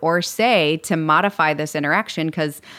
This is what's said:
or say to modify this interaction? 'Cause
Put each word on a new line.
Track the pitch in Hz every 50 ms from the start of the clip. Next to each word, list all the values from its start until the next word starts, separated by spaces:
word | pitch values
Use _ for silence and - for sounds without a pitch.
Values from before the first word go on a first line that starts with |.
| -
or | 160 170 175
say | 170 - - - 214 247 240 196 160 147 156 160
to | - - 180
modify | 160 160 156 151 165 190 202 - - 160 156 151
this | 147 151 151 -
interaction? | 156 143 147 156 190 220 - - - 160 160
'Cause | 156 - 156 151 143 - - - -